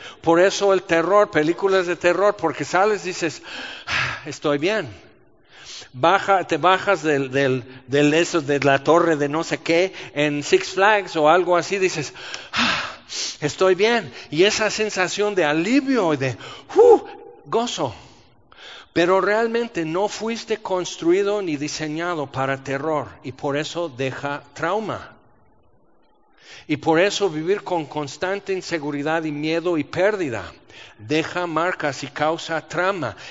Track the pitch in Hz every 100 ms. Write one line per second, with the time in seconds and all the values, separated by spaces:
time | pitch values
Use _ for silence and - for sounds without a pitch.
0 | - - 156 165 190 - 202 190 185 165
1 | 165 202 202 156 151 170 196 190 175 165
2 | 175 175 208 202 160 131 139 175 208 208
3 | 170 175 170 - - - - - - -
4 | 127 - - - 156 147 165 220 143 98
5 | - _ _ _ _ - - - - 127
6 | 160 190 196 196 170 160 165 185 196 185
7 | 156 143 135 131 139 131 117 - - 139
8 | 147 156 170 175 139 143 139 139 - 165
9 | 170 156 143 151 160 147 - 165 185 -
10 | - 143 147 147 143 185 - 185 196 208
11 | 180 165 151 175 175 175 156 196 185 165
12 | 139 - - - - - 240 - - -
13 | - - - - 147 - 190 180 214 233
14 | 151 - - 151 196 214 214 - 214 196
15 | 180 - 208 196 151 156 175 269 269 254
16 | 175 147 131 117 - - - - 480 370
17 | - - - - 147 220 240 - 143 -
18 | - - - _ _ - - - - -
19 | 170 190 185 214 233 226 233 175 160 165
20 | 208 - 220 226 - 220 - 185 170 -
21 | 165 185 202 208 185 147 143 - 156 151
22 | 175 170 135 139 135 135 135 135 151 151
23 | 117 - 135 127 147 143 151 165 170 120
24 | 131 131 143 143 - - 160 202 208 110
25 | 87 - _ _ _ _ _ _ _ _
26 | _ _ _ _ - - - 147 147 160
27 | 196 190 202 156 160 202 - 175 139 147
28 | 143 - 185 196 196 190 165 165 143 143
29 | 143 165 156 147 156 165 165 165 143 160
30 | 190 208 156 110 90 - - - - -
31 | 107 156 156 180 175 156 175 180 151 131
32 | 135 - 151 160 - 160 - 156 185 196
33 | 131 95 -